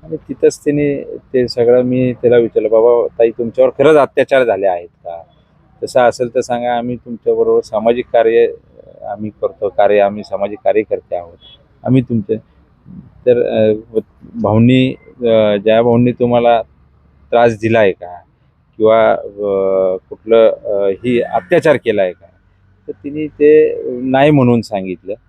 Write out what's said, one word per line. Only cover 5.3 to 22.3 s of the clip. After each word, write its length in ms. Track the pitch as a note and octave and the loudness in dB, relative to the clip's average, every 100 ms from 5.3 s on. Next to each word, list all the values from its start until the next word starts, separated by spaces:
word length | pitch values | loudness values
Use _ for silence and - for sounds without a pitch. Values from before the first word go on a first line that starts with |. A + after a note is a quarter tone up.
| _ _ _ _ _ | _ _ _ _ _
तसं 180 | G#2+ C3+ | -4 0
असेल 340 | B2 - B2 | 0 0 -6
तर 60 | B2+ | -4
सांगा, 340 | A#2+ A#2+ A#2+ | -4 -4 -4
आम्ही 220 | A#2+ A#2+ A#2+ | -4 -6 -10
तुमच्याबरोबर 640 | B2 A#2 - A2+ A2+ A2+ | -12 -8 -4 0 2 0
सामाजिक 440 | - G#2+ A2+ A#2+ A#2+ | 0 -4 -2 -2 -2
कार्य, 340 | A#2+ A2+ A2+ A#2 | 0 2 2 0
अ, 580 | - _ A#1 - - | -2 _ _ -20 -18
आम्ही 260 | - G#2 G#2+ | -14 -12 -12
करतो, 380 | - G2+ - G2+ | -8 -8 -6 -8
कार्य, 320 | - G2+ G#2 | 0 2 4
आम्ही 240 | G2+ G#2 | 2 -2
सामाजिक 340 | G2+ F#2+ G2+ G#2 | -10 -8 -8 -4
कार्यकर्ते 520 | G2 G2+ G#2+ G2 _ F2+ | -2 -2 -2 -6 _ -12
आहोत, 200 | E2+ E2+ - - _ _ | -12 -20 -20 -20 _ _
आम्ही 180 | - C3 | -2 -2
तुमचे." 340 | B2 A#2 G2+ A2 _ _ _ _ _ - - _ - | 0 -6 -4 -8 _ _ _ _ _ -20 -20 _ 0
तर, 160 | A#2+ | 0
अ, 560 | - A2+ A2 G#2+ A2+ A2 - _ - A#2+ | 0 0 0 0 -4 -8 -8 _ -18 -6
भाऊंनी, 520 | G#2 G#2+ A#2 C3 B2+ - - - | -2 2 4 4 0 -4 -16 -6
अ, 360 | A#2+ A2+ G#2+ G#2 | 0 2 2 0
"जया 180 | G#2 A2 | 2 2
भाऊंनी 300 | A#2+ A#2 B2 | 2 2 0
तुम्हाला 500 | A#2 A#2+ A#2+ A#2+ A#2 - _ _ _ _ _ _ | 0 0 2 2 0 -2 _ _ _ _ _ _
त्रास 280 | A#2+ A#2+ A2 | 2 2 0
दिला 200 | A2 A2+ | -2 2
आहे 140 | G#2 | 2
का 240 | F2+ F2 F2 E2+ _ _ _ _ _ | 0 -10 -20 _ _ _ _ _ _
किंवा, 340 | G#2+ A2+ A2 | 2 4 2
अ, 840 | G#2+ G#2+ G2+ G2+ G2 F#2+ F#2+ F#2+ F#2 _ | 0 -6 -8 -4 -2 0 0 -2 -4 _
कुठलं, 400 | G#2 G#2+ A2+ A2+ - | -18 0 4 4 0
अ, 260 | - G#2 G2+ | -6 -2 -2
ही 300 | F#2+ B2 A#2+ | -4 -4 -2
अत्याचार 560 | - A2+ - F3 D#3 C3 | -2 -6 -2 0 2 0
केला 260 | - G#2 | 0 -2
आहे 100 | F#2+ | -2
का?" 140 | F2 _ | -4 _